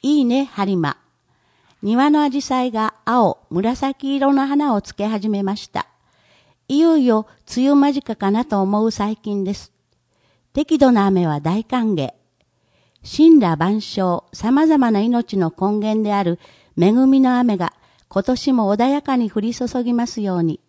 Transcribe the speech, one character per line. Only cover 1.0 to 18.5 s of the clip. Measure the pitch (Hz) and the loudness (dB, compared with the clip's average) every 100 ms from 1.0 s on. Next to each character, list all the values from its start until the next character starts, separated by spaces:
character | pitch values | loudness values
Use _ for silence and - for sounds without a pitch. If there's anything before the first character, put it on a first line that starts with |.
| _ _ _ _ _ _ _ _ | _ _ _ _ _ _ _ _
庭 | 202 233 285 | -2 0 2
の | 302 | 2
紫 | 294 262 - 254 254 | 0 -2 -4 -4 -2
陽 | |
花 | |
が | 220 220 - - | -2 -4 -6 -4
青、 | 240 208 - _ | 2 2 0 _
紫 | 170 202 247 269 269 269 | -4 -2 -2 -4 -6 -4
色 | 277 269 | -2 2
の | 277 269 | 0 0
花 | 285 294 | -2 0
を | 214 | -2
つ | - | -4
け | - 208 | -8 -6
始 | 220 208 | -4 -4
め | 202 | -4
ま | 196 208 | -4 -6
し | - | -8
た。 | - - _ _ _ _ _ _ _ _ | -10 -10 _ _ _ _ _ _ _ _
い | 277 | 0
よ | 330 320 | 2 4
い | 254 | 2
よ | 220 214 _ _ - | 0 -2 _ _ -2
梅 | 262 | 2
雨 | 285 | 4
間 | 285 | 2
近 | 285 - | 0 -6
か | 226 196 | -6 -2
な | 208 | -2
と | 247 202 | -2 -2
思 | 190 208 | -2 0
う | 220 | -2
最 | 220 208 220 | -2 -6 -6
近 | - 202 | -6 -6
で | 190 | -6
す。 | 202 - _ _ _ _ _ _ _ _ | -8 -12 _ _ _ _ _ _ _ _
適 | - 302 311 | -6 -2 2
度 | 269 | 4
な | 233 196 | 4 2
雨 | 190 175 | 2 0
は | 147 | -2
大 | 151 190 | -2 -4
歓 | 226 254 220 | -4 -4 -2
迎。 | 185 135 - _ _ _ _ _ _ _ _ | -2 -6 -10 _ _ _ _ _ _ _ _
森 | - - 320 320 | -18 2 6 6
羅 | 190 156 | 6 0
万 | 170 214 | 0 -2
象、 | 202 - 185 175 - | -4 -4 -2 -2 -6
様 | - 214 269 311 | -8 -2 2 4
々 | 302 247 | 4 2
な | 208 | 2
命 | 220 240 240 196 | 2 0 -2 -2
の | 170 | -2
根 | - 190 208 | -2 -2 -2
源 | 214 220 | -2 -2
で | 214 | -2
あ | 202 | -2
る | 180 175 - _ _ - | -2 -4 -8 _ _ 0
恵 | 175 | 2
み | 226 262 269 | 4 4 4
の | 262 247 | 4 2
雨 | 247 202 | 0 0
が | 170 _ _ _ _ | -4 _ _ _ _
今 | - | -6
年 | 196 254 - | -2 -2 0